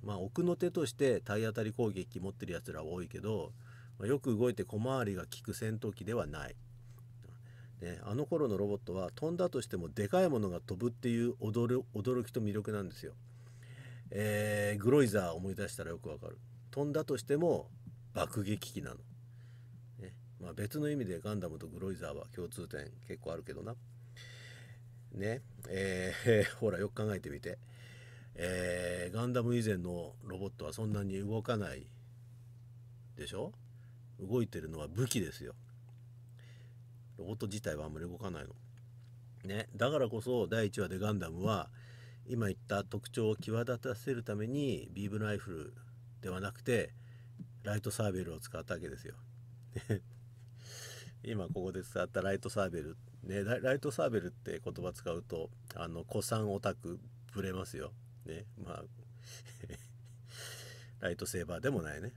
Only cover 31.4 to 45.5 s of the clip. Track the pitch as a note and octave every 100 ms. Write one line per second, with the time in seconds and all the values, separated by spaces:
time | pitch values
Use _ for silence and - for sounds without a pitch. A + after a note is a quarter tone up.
31.4 | G#2+ A2+ G2 C2 - - - - - -
32.4 | - - - - - - - - - F#2+
33.4 | D3+ - - - - - - - F#2+ B2
34.4 | A2+ F2+ D#2 D#2+ D2 F2 B2+ - F2+ -
35.4 | - - - - - - - - - -
36.4 | - - - - - - - - F2 G#2+
37.4 | A2 G#2 G2+ D2+ D2+ D2+ F2 F2 G2+ E2
38.4 | C2+ - - - - - - - - -
39.4 | F#2+ G#2 A2 - A#2+ D3+ A#2+ A#2+ B2 B2
40.4 | F2+ A2+ G#2 - F#2 F#2 G#2 G#2 E2+ E2
41.4 | G2+ G2+ - - - - - - - B2
42.4 | G#2 F#2 - G2+ G2+ G#2 - - A2 G#2+
43.4 | - A2+ A#2+ A#2+ C3 A#2 B2 B2 A#2 G#2
44.4 | A2 C#3 C#3+ F#2 - E2+ G2+ G#2 G#2+ G2+
45.4 | -